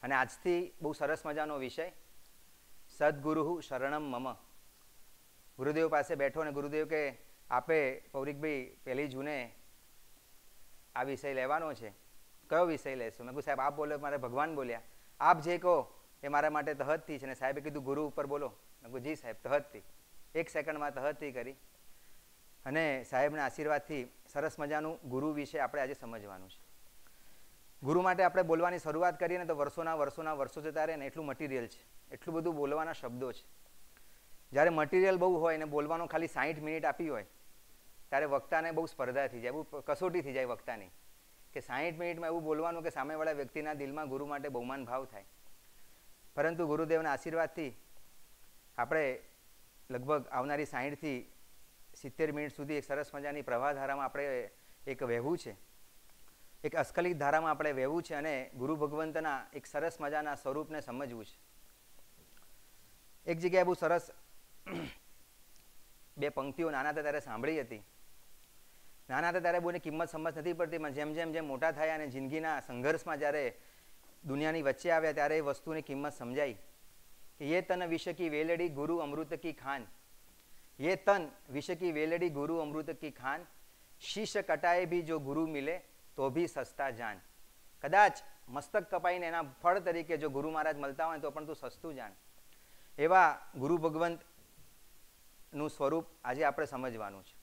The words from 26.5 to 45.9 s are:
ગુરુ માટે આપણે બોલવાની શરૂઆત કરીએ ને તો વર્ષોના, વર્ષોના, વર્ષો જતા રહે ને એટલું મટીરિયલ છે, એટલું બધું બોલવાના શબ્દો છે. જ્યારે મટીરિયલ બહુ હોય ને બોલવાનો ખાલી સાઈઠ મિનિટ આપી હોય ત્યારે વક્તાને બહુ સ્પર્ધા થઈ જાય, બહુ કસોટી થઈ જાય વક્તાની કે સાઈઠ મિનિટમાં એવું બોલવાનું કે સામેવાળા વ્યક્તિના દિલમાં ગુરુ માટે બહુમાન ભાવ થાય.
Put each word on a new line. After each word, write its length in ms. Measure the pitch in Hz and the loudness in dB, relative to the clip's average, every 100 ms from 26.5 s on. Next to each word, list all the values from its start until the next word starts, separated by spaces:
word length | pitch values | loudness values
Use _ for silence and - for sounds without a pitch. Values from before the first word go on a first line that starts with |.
| - - - - - - - - - - - - - | -18 -20 -20 -20 -20 -20 -20 -20 -18 -20 -20 -20 -8
ગુરુ 180 | 131 165 | 2 4
માટે 220 | 185 180 | 4 6
આપણે 180 | 180 185 | 6 6
બોલવાની 380 | 170 165 175 175 | 4 6 4 2
શરૂઆત 400 | 156 151 180 160 | -2 2 2 2
કરીએ 180 | 170 180 | 0 0
ને 80 | 170 | -2
તો 100 | 156 | 0
વર્ષોના, 400 | 143 147 165 160 | 0 0 -2 2
વર્ષોના, 380 | 139 139 156 | 0 0 -4
વર્ષો 280 | 151 131 - | -2 -4 -4
જતા 240 | 151 151 156 | -6 -2 -2
રહે 100 | 156 | -2
ને 100 | 139 | -6
એટલું 200 | 156 151 | -6 -6
મટીરિયલ 420 | 127 151 131 117 | -4 -4 -2 -4
છે, 440 | - - - - | -10 -20 -20 -16
એટલું 240 | 127 - 165 | -12 -4 0
બધું 200 | 165 156 | 0 0
બોલવાના 380 | 139 151 160 | 0 0 -2
શબ્દો 380 | - 127 123 131 | -4 -8 -6 -6
છે. 120 | 113 - - - - - - - - - - - | -6 -14 -20 -20 -20 -20 -20 -20 -20 -18 -20 -2
જ્યારે 180 | 135 160 | 6 6
મટીરિયલ 480 | 160 151 185 190 185 | 6 4 6 6 6
બહુ 220 | 180 175 | 6 6
હોય 180 | 165 160 | 4 2
ને 80 | 156 | 0
બોલવાનો 400 | 147 147 165 165 | 0 0 0 0
ખાલી 200 | 160 165 | 0 0
સાઈઠ 320 | 147 139 156 | 0 0 0
મિનિટ 260 | 151 156 151 | -4 0 0
આપી 240 | 139 165 | 0 -2
હોય 140 | 123 98 - - - - - - - - | -4 -6 -16 -20 -20 -20 -20 -20 -20 -2
ત્યારે 160 | 139 151 | 0 2
વક્તાને 460 | 139 - 165 165 | 0 2 0 2
બહુ 140 | 160 165 | 0 -2
સ્પર્ધા 420 | - 127 127 135 | -2 -2 0 0
થઈ 140 | 120 | -2
જાય, 100 | 120 | -4
બહુ 120 | 143 | -4
કસોટી 580 | - 147 131 143 185 175 | -6 -10 -4 0 2 0
થઈ 120 | 139 | -2
જાય 120 | 131 127 | -2 -2
વક્તાની 440 | 117 - 117 92 - - - - - - | -2 -6 -8 -10 -18 -20 -20 -20 -20 -12
કે 60 | 143 | -12
સાઈઠ 380 | - 127 165 160 | -4 -2 -2 -2
મિનિટમાં 320 | 175 170 165 | -4 -2 -2
એવું 140 | 165 | -2
બોલવાનું 400 | 156 151 165 170 | 0 0 0 0
કે 60 | 160 | -4
સામેવાળા 420 | 147 139 156 156 | -4 -4 0 0
વ્યક્તિના 420 | 147 131 156 151 | 0 -4 -4 -4
દિલમાં 360 | 151 139 147 151 | -4 -4 -4 -4
ગુરુ 160 | 135 143 | -4 -4
માટે 240 | 143 147 | -4 -4
બહુમાન 360 | 127 120 135 120 | -4 -4 -6 -4
ભાવ 200 | 127 131 | -4 -4
થાય. 200 | 104 98 - - - - - - | -12 -18 -20 -18 -18 -20 -20 -20